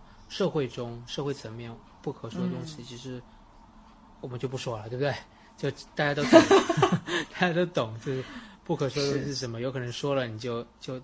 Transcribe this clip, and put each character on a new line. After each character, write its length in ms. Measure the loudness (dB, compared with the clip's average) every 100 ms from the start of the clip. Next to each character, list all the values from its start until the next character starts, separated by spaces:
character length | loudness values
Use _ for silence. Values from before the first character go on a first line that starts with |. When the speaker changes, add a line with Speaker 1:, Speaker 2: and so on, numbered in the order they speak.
| -16 -20 -10
Speaker 1:
社 220 | 0 0
会 180 | 2 -2
中、 340 | -4 -8 -10 -10
社 160 | -4
会 100 | -4
层 200 | -4 -8
面 200 | -10 -12 -14 -18 -12
不 100 | -8
可 180 | -8 -8
说 120 | -4
的 80 | -4
东 160 | -4 -8
西， 160 | -12
Speaker 2:
嗯。 20 |
Speaker 1:
其 140 | -14 -12
实 260 | -10 -10 -12 -20 -20 -20 -20 -20 -20 -20 -20 -14
我 80 | -10
们 100 | -6
就 120 | -4
不 80 | -4
说 200 | -4 -6
了， 120 | -6
对 80 | -2
不 40 | 0
对？ 100 | -2 -8 -20 -20 -6
就 160 | -4 -4 -8 -2
大 80 |
家 100 | 0
都 80 | 2 10
懂， 160 | 10 10 6 6
<laughs> 320 | 4 4 4 0
Speaker 2:
<laughs> 240 | -2 -2 2
Speaker 1:
大 80 | 2
家 60 |
都 120 | 4 2
懂， 300 | 0 -2 -4
就 120 | -6
是 80 | -6 -6 -12 -16 -12 -6
不 100 | -2
可 140 | -2
说 120 | 0
的 120 | 0
东 80 | 0
西 60 | -2
是 60 |
什 160 | -4 -6
么， 100 | -4
Speaker 2:
是。 40 |
Speaker 1:
有 80 | -4
可 80 | -4
能 100 | -6
说 240 | -4 0
了 140 | 0 -2
你 100 | -4
就， 240 | -4 -4 -6 -12
就， 180 | -10 -10